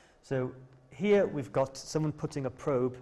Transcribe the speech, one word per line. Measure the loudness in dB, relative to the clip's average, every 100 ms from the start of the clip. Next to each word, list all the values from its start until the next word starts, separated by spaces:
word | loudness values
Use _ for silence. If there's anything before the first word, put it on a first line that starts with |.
| _ _
So | -4 -2 -2 -8 -20 -20 -20
here | -4 4 4 4
we've | 0 -2
got | 0 0 -2
someone | -6 -2 -2
putting | -2 -6 -4 -6
a |
probe, | -4 0 2 0 -2